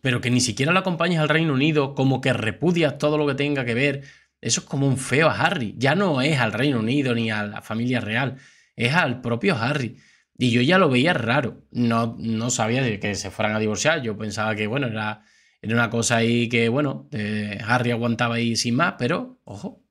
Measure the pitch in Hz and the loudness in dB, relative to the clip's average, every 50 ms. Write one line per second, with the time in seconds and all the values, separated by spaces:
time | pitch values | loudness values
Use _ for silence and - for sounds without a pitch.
0 | - 135 123 117 127 120 123 123 120 - 104 - 131 156 175 190 185 190 175 160 | 0 0 -2 0 0 2 2 2 2 0 -2 -2 0 2 2 2 2 0 -2 -2
1 | 170 175 180 160 151 147 151 156 165 160 139 127 139 160 156 151 139 135 139 - | 0 0 2 0 2 2 2 2 2 0 2 2 2 2 2 2 0 0 0 0
2 | 131 135 131 123 131 135 123 110 107 110 104 - 143 170 175 175 160 143 135 - | 2 2 2 2 2 0 0 2 0 -4 -4 0 0 0 2 2 2 0 0 0
3 | - 151 151 151 151 143 135 131 143 147 147 139 127 120 117 117 135 143 135 139 | 0 0 2 2 0 0 0 0 -2 -2 0 -2 -2 -2 0 0 0 0 0 -2
4 | 139 - - - _ _ _ _ - 127 - - - - - 139 139 139 127 131 | -8 -14 -20 -20 _ _ _ _ -4 -4 -4 -4 -4 -6 -2 0 2 2 2 0
5 | - - 123 139 165 151 107 95 139 170 196 165 120 101 - - 120 135 147 185 | -2 0 2 4 4 4 4 2 0 0 0 0 -4 -6 -4 0 0 2 2 2
6 | 208 190 151 127 127 151 160 131 123 110 101 107 131 147 135 117 110 110 127 147 | 2 2 2 2 2 2 2 2 2 0 0 0 0 0 2 0 0 0 0 0
7 | 135 131 120 117 113 113 110 107 104 104 104 104 - - 110 113 120 123 127 120 | 0 0 0 0 0 -2 -2 -2 -4 -6 -8 -12 -10 -8 -6 -4 -2 -2 -2 -2
8 | 104 104 110 117 139 131 139 139 - - _ _ _ _ _ - 117 120 143 175 | -2 -2 -2 -2 -2 -2 -4 -8 -16 -20 _ _ _ _ _ -2 0 2 2 2
9 | 175 139 117 92 - 117 117 117 - 196 180 117 110 - - - 127 107 - - | 0 0 -2 -4 -4 -4 -4 0 0 0 0 0 0 -2 -2 -2 -4 -6 -8 -12
10 | _ _ _ _ _ _ _ _ 127 123 113 120 123 139 180 190 190 151 127 123 | _ _ _ _ _ _ _ _ 0 2 4 4 4 4 4 4 4 4 4 4
11 | 131 170 175 147 110 107 120 147 135 110 - - _ _ - - 120 117 117 117 | 4 2 2 0 0 0 0 0 0 -2 -6 -10 _ _ -4 0 0 2 2 2
12 | 117 117 113 - 85 113 113 110 113 127 123 - 113 110 117 131 135 123 104 95 | 0 -2 -4 -6 -6 -4 -4 -2 -2 -2 -2 0 0 0 0 0 0 0 -2 -2
13 | 104 104 101 95 - 98 - - 110 107 107 107 110 107 107 98 - 147 165 160 | -4 -4 -4 -4 -6 -10 -4 -2 -2 0 0 0 0 0 -2 0 2 0 0 0
14 | 127 113 104 95 110 107 95 104 107 110 110 104 107 104 117 143 139 120 107 107 | -2 -6 -6 -6 -6 -8 -4 -4 -2 -2 -2 -2 -2 -2 -2 -2 -4 -4 -4 -4
15 | 107 107 107 - _ _ _ _ _ _ _ _ - 101 113 117 120 110 117 117 | -6 -6 -6 -10 _ _ _ _ _ _ _ _ -6 0 2 2 2 2 0 -2
16 | 113 - 120 117 117 117 117 120 120 113 120 117 113 117 117 139 151 139 135 139 | 0 2 2 2 4 2 2 2 0 2 2 2 2 2 2 0 0 -2 -4 -6
17 | - - - 107 104 104 107 104 104 104 101 101 104 107 120 131 123 120 120 113 | -12 -10 -8 -6 -4 -4 -4 -4 -6 -6 -8 -8 -2 0 0 2 2 0 -2 0
18 | 117 120 117 110 123 117 117 117 117 117 117 110 - 120 117 131 165 185 196 - | 0 -2 0 0 0 -2 0 0 0 0 -2 -2 -2 0 0 2 0 0 0 -2
19 | 127 123 165 190 254 - - _ _ - 101 101 135 202 - _ _ _ | -2 -2 -2 -2 -4 -8 -14 _ _ -16 -14 -12 -12 -12 -14 _ _ _